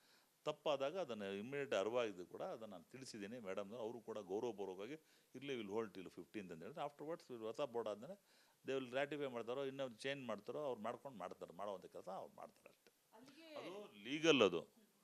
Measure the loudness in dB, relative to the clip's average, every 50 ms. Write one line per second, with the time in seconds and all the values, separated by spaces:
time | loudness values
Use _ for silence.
0 | _ -20 -20 -20 -20 _ _ _ -4 -4 -4 -2 2 2 2 4 2 0 0 0
1 | -2 -2 -2 -2 -2 -2 -2 -2 -4 -2 -2 -2 0 2 4 4 4 4 4 4
2 | 2 2 0 -4 -8 -8 -6 -4 -4 -4 -4 -6 -8 -10 -12 -12 -14 _ -14 -12
3 | -12 -10 -8 -6 -6 -6 -6 -6 -4 -2 -2 -2 -2 -4 -4 -4 -4 -4 -4 -6
4 | -6 -6 -6 -6 -2 0 0 2 2 2 0 0 -2 -2 -2 -4 -4 -6 -6 -10
5 | -12 -18 -20 -20 -20 _ -14 -10 -4 -2 -2 -2 -2 0 0 0 0 0 -4 -8
6 | -10 -8 -10 -12 -12 -6 -6 -6 -4 -4 -6 -8 -8 -10 -6 -4 -6 -6 -6 -6
7 | -6 -6 -6 -6 -6 -10 -8 -4 -4 -4 0 0 -2 0 0 0 0 0 0 -2
8 | -4 -10 -12 -12 _ _ -20 -20 -20 -20 -20 _ -4 0 0 0 0 0 2 2
9 | 2 2 0 -2 -2 -2 -2 -2 -2 -2 -2 0 -2 -2 -2 -2 -4 -4 -4 -4
10 | -2 -2 -2 -2 -2 -2 -4 -4 -4 -4 -4 -2 0 0 0 0 -2 -4 -4 -4
11 | -6 -10 -8 -6 -6 -6 -6 -6 -10 -10 -8 -6 -4 -4 -4 -4 -6 -10 -12 -10
12 | -8 -6 -6 -6 -8 -10 -12 -14 -14 -14 -14 -18 -20 -20 -20 _ _ -20 _ _
13 | _ _ -20 -20 -20 -20 -20 -18 -16 -12 -10 -8 -8 -6 -8 -8 -10 -10 -14 -12
14 | -6 -4 -2 6 10 10 12 12 12 10 10 6 -2 -2 -14 -20 -20 -20 _ _